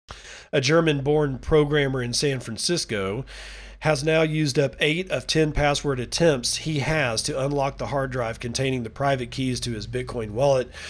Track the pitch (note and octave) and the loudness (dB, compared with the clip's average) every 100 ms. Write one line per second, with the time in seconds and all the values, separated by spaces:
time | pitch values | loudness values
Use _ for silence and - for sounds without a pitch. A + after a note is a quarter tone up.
0 | - - - - - D3+ C3 E3 D#3+ C#3+ | -20 -20 -18 -18 -2 0 4 4 4 2
1 | C3+ D3+ D3 B2+ - D#3 D3 D3 C#3 C3 | 2 2 2 -2 2 4 6 4 2 0
2 | A#2+ A#2+ D3 C3 A#2+ G#2+ - F3 - G#2+ | -2 0 0 -2 -6 -4 -2 -2 -2 -2
3 | F#2+ A2 C3 - - - - - D#3 D3 | -2 -4 -8 -12 -14 -16 -16 -4 0 2
4 | D3+ D#3+ D#3+ D#3 D3+ C3+ C#3 - D3+ E3 | 2 2 2 2 0 2 0 2 0 0
5 | F#3 C#3+ - D#3 D#3 D3 D3 C#3 D3 B2+ | -2 -4 -2 2 2 2 2 0 -2 -4
6 | A2+ - E3+ C3 A#2 - D#3 D3+ B2+ D#3+ | -4 2 4 4 0 -4 -2 -2 0 0
7 | B2+ A2 - C#3 C#3 C#3+ C3+ - A#2 C#3 | 0 0 -2 -2 0 0 0 -2 -4 -2
8 | C3+ B2+ A2+ A2+ A#2+ A#2 C3+ C3 A2+ - | -2 -2 -4 -4 -4 0 0 0 -4 -2
9 | C#3 C3+ A#2+ - C3 A#2+ B2 A2 G2+ B2 | 0 0 -2 -2 -2 -2 -4 -6 -4 -6
10 | B2 B2 G#2+ G#2+ C#3 C3+ B2 - | -4 -6 -4 0 4 4 2 -8